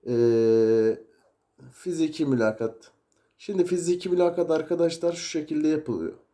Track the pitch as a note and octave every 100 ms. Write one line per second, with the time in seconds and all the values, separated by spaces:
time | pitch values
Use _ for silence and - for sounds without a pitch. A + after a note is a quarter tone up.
0 | - A#2+ A#2+ A#2 A2+ A2+ A2 A2+ A2 G#2+
1 | - _ _ _ _ _ C3 - F3+ E3
2 | D#3 D#3 D3 B2+ A2 G#2+ A2+ - - _
3 | _ _ _ _ - G3 F3 F3+ E3+ F3+
4 | F#3 F3+ F3 F3 D#3+ D#3 D#3 E3+ E3+ E3
5 | E3+ E3+ - E3 D3+ D3+ D#3 D#3 D#3 G2
6 | E2 - _